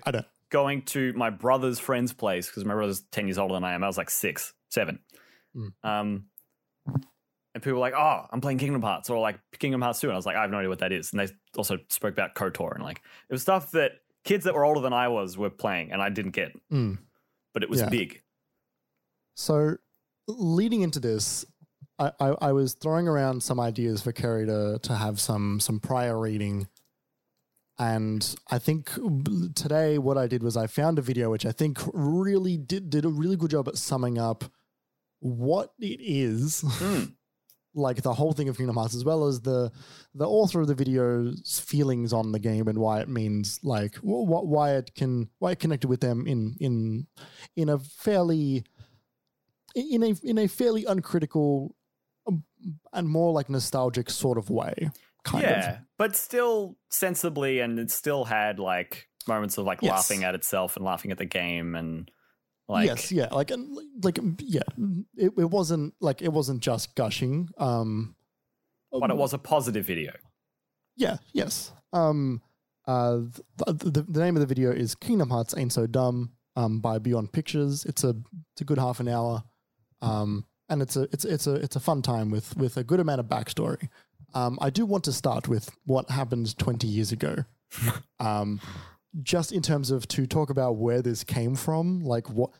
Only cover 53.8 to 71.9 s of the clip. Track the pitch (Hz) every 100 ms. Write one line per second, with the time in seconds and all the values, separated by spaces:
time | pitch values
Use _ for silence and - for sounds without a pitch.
53.8 | 127 123 - - 135 113 101 113 - -
54.8 | 156 - _ _ - - 254 104 90 120
55.8 | 127 - 214 - - 247 240 220 190 -
56.8 | _ - 185 175 175 143 135 127 120 117
57.8 | 117 - 151 143 117 107 107 101 92 90
58.8 | 87 - - _ - 110 101 104 98 90
59.8 | - 95 - 101 92 92 - 98 90 -
60.8 | 95 87 98 95 92 92 87 85 85 82
61.8 | 80 82 82 _ _ _ _ _ - 104
62.8 | 180 117 - 180 120 135 151 254 269 285
63.8 | 302 262 180 165 190 175 269 160 - -
64.8 | 202 180 - - 190 - 170 196 160 165
65.8 | 147 - 160 131 170 156 131 127 - 113
66.8 | - - 110 - 127 147 175 - 135 117
67.8 | 113 107 110 - _ _ _ _ _ _
68.8 | _ 131 139 160 139 - - 151 120 104
69.8 | 95 85 73 - - _ _ _ _ _
70.8 | _ - 254 - - - - - - -
71.8 | _